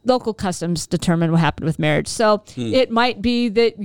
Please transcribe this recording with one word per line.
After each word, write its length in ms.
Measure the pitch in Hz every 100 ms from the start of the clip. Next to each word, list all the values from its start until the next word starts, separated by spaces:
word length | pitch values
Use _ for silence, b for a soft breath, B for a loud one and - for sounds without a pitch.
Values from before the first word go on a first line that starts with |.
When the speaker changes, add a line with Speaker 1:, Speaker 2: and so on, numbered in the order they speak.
Speaker 1:
local 300 | 226 254 226
customs 520 | - 196 175 170 170 -
determined 460 | 175 - 165 165
what 80 | 165
happened 260 | 151 - 160
with 120 | 156
marriage. 300 | 151 151 -
So 300 | - 214 208 -
Speaker 2:
Hmm. 180 | - 233
Speaker 1:
it 160 | 262 247
might 320 | 226 247 196
be 260 | 226 240 240
that 240 | 202 233 -